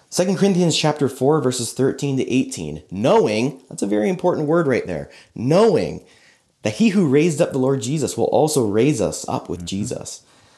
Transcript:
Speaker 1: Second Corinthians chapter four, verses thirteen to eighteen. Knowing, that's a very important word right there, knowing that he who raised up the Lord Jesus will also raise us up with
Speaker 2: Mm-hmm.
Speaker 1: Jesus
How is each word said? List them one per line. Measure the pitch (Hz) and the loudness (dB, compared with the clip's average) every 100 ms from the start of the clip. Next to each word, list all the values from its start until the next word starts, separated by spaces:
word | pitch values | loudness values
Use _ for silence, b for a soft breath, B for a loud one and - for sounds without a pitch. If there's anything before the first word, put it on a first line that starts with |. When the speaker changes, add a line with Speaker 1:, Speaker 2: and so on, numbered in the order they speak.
| b | b
Speaker 1:
Second | - 190 180 | -4 -2 2
Corinthians | 196 180 175 147 | 2 4 2 2
chapter | 156 147 131 | 0 0 -2
four, | - 131 156 | 0 0 2
verses | 127 123 117 | 0 -2 -6
thirteen | - 131 - 143 135 | -2 -2 0 -4 -2
to | - | 0
eighteen. | 127 131 - 78 76 - | 0 -2 -6 -8 -10 -10
Knowing, | 92 127 220 147 107 123 127 - | -2 2 4 4 0 -2 -4 -14
that's | - | -8
a | 202 | -2
very | 208 208 | 0 0
important | 185 180 143 147 | 0 0 0 0
word | 170 151 | 0 2
right | 113 87 | 0 -2
there, | 80 71 B B | -8 -8 B B
knowing | - 120 170 226 147 82 85 - b b b b _ | -6 2 4 4 2 -2 -8 -16 b b b b _
that | 107 | -6
he | - 220 | 0 2
who | 190 160 | 4 4
raised | 139 170 139 | 4 2 2
up | - | 0
the | 139 | 0
Lord | 127 139 | 0 0
Jesus | 117 156 117 - | -2 -2 -2 -2
will | |
also | 110 113 156 143 110 | 0 2 2 2 0
raise | 104 135 123 | 2 2 2
us | 85 - - | -2 -4 -6
up | 127 - | -6 -6
with | 87 | -10
Speaker 2:
Mm-hmm. | 87 | -6
Speaker 1:
Jesus | 95 120 - - - b b b | -6 -6 -8 -12 -16 b b b